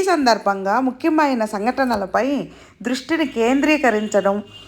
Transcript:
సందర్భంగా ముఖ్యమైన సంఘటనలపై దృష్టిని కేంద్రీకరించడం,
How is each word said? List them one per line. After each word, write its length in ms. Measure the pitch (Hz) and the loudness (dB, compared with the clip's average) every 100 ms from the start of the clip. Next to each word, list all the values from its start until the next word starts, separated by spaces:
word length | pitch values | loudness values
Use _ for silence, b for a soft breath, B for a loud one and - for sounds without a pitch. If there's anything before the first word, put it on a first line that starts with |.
| 381 | 2
సందర్భంగా 640 | 330 247 214 202 196 190 226 262 | 2 4 2 2 -2 0 0 0
ముఖ్యమైన 560 | 254 330 311 285 247 214 | -2 0 2 2 0 -2
సంఘటనలపై 720 | 208 220 262 254 214 190 196 262 277 165 B B B 240 | -2 -4 -2 -2 -2 -2 -2 0 -2 -6 B B B -6
దృష్టిని 400 | 262 - 320 302 233 | -6 -2 -2 -2 0
కేంద్రీకరించడం, 1000 | 226 277 294 302 262 214 214 202 196 202 - B | 2 2 2 2 2 0 0 0 0 -2 -6 B